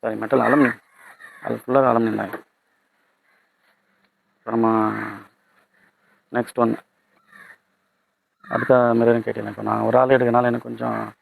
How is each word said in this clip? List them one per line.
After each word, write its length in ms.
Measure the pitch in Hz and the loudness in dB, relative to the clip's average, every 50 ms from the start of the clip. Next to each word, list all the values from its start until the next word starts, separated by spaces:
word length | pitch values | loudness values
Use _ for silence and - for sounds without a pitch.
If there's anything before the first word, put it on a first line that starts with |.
சாரி, 140 | - 123 110 104 113 | -6 -6 -6 -6 -4
மெட்டல் 220 | 110 139 131 117 117 | 0 0 2 2 2
அலுமினியம். 320 | 127 151 139 123 - - _ _ _ _ - - - _ - - - - - | 4 4 2 2 0 -6 _ _ _ _ -20 -20 -20 _ -20 -20 -20 -14 -10
அது 180 | - 117 113 - | -8 -8 -8 -6
ஃபுல்லாக 260 | - 127 135 131 131 | 0 2 2 4 4
அலுமினியம் 300 | 127 120 117 110 107 107 | 2 2 2 0 -2 -4
தான். 120 | 101 95 - - - _ _ _ _ _ _ _ _ _ _ _ _ _ _ _ _ _ _ _ _ _ _ _ _ _ _ _ _ _ _ _ _ _ _ _ _ _ _ _ | -6 -6 -10 -14 -16 _ _ _ _ _ _ _ _ _ _ _ _ _ _ _ _ _ _ _ _ _ _ _ _ _ _ _ _ _ _ _ _ _ _ _ _ _ _ _
இப்போ 120 | _ 113 113 117 | _ -6 -2 0
நம்ம 120 | 113 113 113 110 110 110 107 107 107 107 104 101 - - _ _ _ _ _ _ _ _ _ _ _ _ _ _ _ _ _ _ _ _ - 120 | 0 2 2 2 0 -2 -4 -6 -8 -10 -14 -16 -20 -20 _ _ _ _ _ _ _ _ _ _ _ _ _ _ _ _ _ _ _ _ -4 -4
நெக்ஸ்ட் 220 | 120 - - - 120 | -4 -4 -2 0 0
ஒன் 100 | 113 110 - - _ _ _ _ _ _ _ _ _ - - - - - _ _ _ _ _ _ _ _ _ _ _ _ _ _ _ _ _ _ - - | 0 0 -4 -8 _ _ _ _ _ _ _ _ _ -20 -20 -20 -20 -20 _ _ _ _ _ _ _ _ _ _ _ _ _ _ _ _ _ _ -6 -6
அடுத்த 220 | 113 117 - 131 123 123 120 117 117 | -6 2 4 4 4 4 4 2 2
மிரரும் 260 | 117 117 120 117 110 | 4 4 2 2 0
கேட்டேன். 260 | - - - 107 107 | -6 -8 -8 -8 -10
இப்போ 120 | 107 107 110 107 | -10 -8 -6 -4
நான் 180 | 107 110 110 113 | -2 -2 -2 2
ஒரு 100 | 117 123 | 4 4
ஆள் 140 | 131 131 135 | 4 4 4
எடுக்கனால 340 | 127 123 120 117 120 123 123 | 2 2 2 2 2 2 2
எனக்கு 160 | 117 120 - 117 | -2 -2 -6 -10
கொஞ்சம் 280 | 117 113 120 120 117 113 110 107 110 _ | -12 -8 -6 -6 -4 -6 -8 -10 -12 _